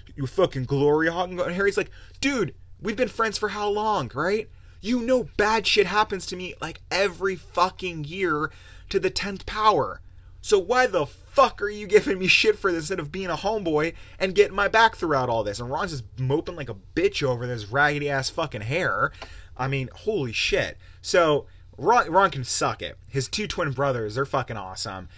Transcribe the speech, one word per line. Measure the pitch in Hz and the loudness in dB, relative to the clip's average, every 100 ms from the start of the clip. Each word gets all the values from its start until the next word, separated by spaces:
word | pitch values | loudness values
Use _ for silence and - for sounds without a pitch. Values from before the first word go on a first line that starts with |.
| - - | -16 -8
You | 131 | -6
fucking | - 175 139 | 2 2 2
glory | 123 139 147 151 160 | -2 2 4 4 2
hog." | 170 180 180 | 0 -4 -2
And | 175 | -4
Harry's | 175 196 196 | 0 0 0
like, | 185 - - - | -4 -6 -18 -6
"Dude, | 269 269 208 - - - | -2 0 -2 -4 -18 -10
we've | 202 220 | -6 -2
been | 247 | -2
friends | - 220 196 | 0 -2 -2
for | 208 | -4
how | 208 208 | -2 -2
long, | 208 214 202 127 | -2 0 0 -2
right? | 123 165 214 220 - - - | -2 -2 -2 -4 -14 -20 -12
You | 196 247 | -4 -2
know | 233 254 180 - | 2 0 0 0
bad | 208 226 - | 2 2 2
shit | - 185 | 2 4
happens | 202 214 190 - | 2 0 -2 -8
to | 185 | -8
me, | 180 - | -10 -10
like, | 156 - - | -12 -12 -4
every | 175 196 170 190 185 | 0 0 0 -4 -4
fucking | - - 180 - 185 165 | -6 0 0 0 -8 -6
year | 143 180 185 151 151 - - - - | -8 -4 0 0 -2 -8 -20 -18 -4
to | 196 | -2
the | 180 | 0
tenth | 185 202 196 | -2 -6 -8
power. | - 214 214 180 107 90 - - - - | -8 2 4 4 2 -4 -16 -20 -20 -12
So | - 202 | 2 4
why | 175 247 254 | 4 4 4
the | 185 | 2
fuck | 143 - - - 262 - | 0 -6 -4 4 4 4
are | 208 | -6
you | 208 208 | -6 4
giving | 208 208 185 | 4 4 0
me | 185 | 2
shit | - 220 208 | 4 4 2
for | 196 | 2
this | 170 | 0
instead | 156 185 | -2 -6
of | 147 | -6
being | 180 185 | -6 -6
a | 156 | -4
homeboy | 196 220 175 151 165 - - - | -2 -2 0 2 0 -4 -14 -6
and | 190 | -2
getting | 185 196 196 | 4 4 4
my | 196 | 2
back | 220 220 - | 6 6 4
throughout | 170 139 127 | 0 0 2
all | 113 | 0
this?" | 101 101 | 0 -4
And | 120 | -4
Ron's | 147 196 | -4 -4
just | 147 107 - | -6 -10 -6
moping | 127 147 165 175 | -2 -2 -2 -8
like | 123 | -10
a | 98 - - | -10 -8 0
bitch | 190 196 | 0 0
over | 139 120 123 | -2 -2 -4
this | 120 104 | -6 -4
raggedy | 139 147 147 143 | 2 2 2 -2
ass | 139 131 | -2 -2
fucking | - 156 117 | -4 -4 -4
hair. | 104 151 151 98 139 - - - - | -4 -2 -2 0 -2 -4 -18 -18 -16
I | - 131 | -6 -4
mean, | 135 127 | -4 -6
holy | - - 214 127 | -8 -4 -2 -2
shit. | 110 - 196 110 - - - | -2 0 0 -2 -6 -18 -16
So | - 185 160 143 - - - - | 0 4 4 2 -2 -18 -20 -4
Ron, | 147 240 208 | 4 4 4
Ron | 180 196 | 4 4
can | 135 | 2
suck | 123 - 143 107 | -4 -2 -2 -2
it. | 87 - - | -8 -12 -8
His | 139 131 | -6 -4
two | - 208 | -4 -4
twin | - 160 | -2 -4
brothers, | 131 139 123 107 | 0 0 0 -4
they're | 113 143 | -4 -2
fucking | 139 123 110 | -2 -4 -8
awesome. | 92 95 113 95 92 | -10 -10 -10 -10 -12